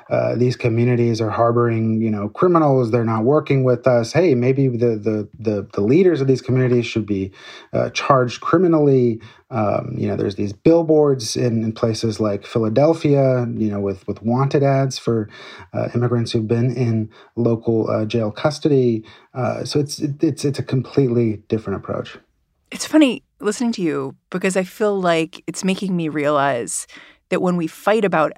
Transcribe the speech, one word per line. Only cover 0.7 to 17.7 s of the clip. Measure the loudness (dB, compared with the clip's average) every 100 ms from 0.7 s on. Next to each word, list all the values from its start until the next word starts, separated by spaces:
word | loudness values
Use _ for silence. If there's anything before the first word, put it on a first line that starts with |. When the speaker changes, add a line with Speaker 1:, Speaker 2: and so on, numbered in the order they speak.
| 2 2 2 2 0
Speaker 1:
are | -2
harboring, | 0 2 2 2 0 0 0
you | -2
know, | -2 -4
criminals. | 0 2 4 4 2 2
They're | 0
not | 0 0
working | 2 2 2 2
with | 2 2 2
us. | 2 2
Hey, | 2 2 4
maybe | 2 2 0
the, | 2 0 0
the, | -2 -2 -4 -6
the, | -4 -4 -4
the | -2
leaders | 2 4 4 4
of | 2
these | 0
communities | 0 0 2 2 0
should | -4 -2
be, | -2 -4 -8 -20 -20 -6
uh, | -4 -2
charged | -2 2 2 2 -4
criminally." | 0 2 4 4 4 4 2 0 -8 -20 _
Um, | -4 -2 -2 -4 -6
you | -4
know, | -2
there's | -4 -4
these | -6
billboards | 0 4 4 4 4 4 2 -2 -4
in, | -2 0
in | -2
places | -2 -2 -2 -4 -2
like | -2 -4 -4
Philadelphia, | -4 0 2 2 2 2 2 2 2 -2 -2
you | -4
know, | -2
with, | -4 -6 -8
with | -6
wanted | -2 0 0 2
ads | 2 2 0 -4
for, | -4 -2 -4 -10 -20 -20 -12
uh, | -8 -4
immigrants | -2 0 0 -2
who've | -2 0
been | 0 0 0
in | 0 0 -2 -8 -12 -2
local, | 0 0 0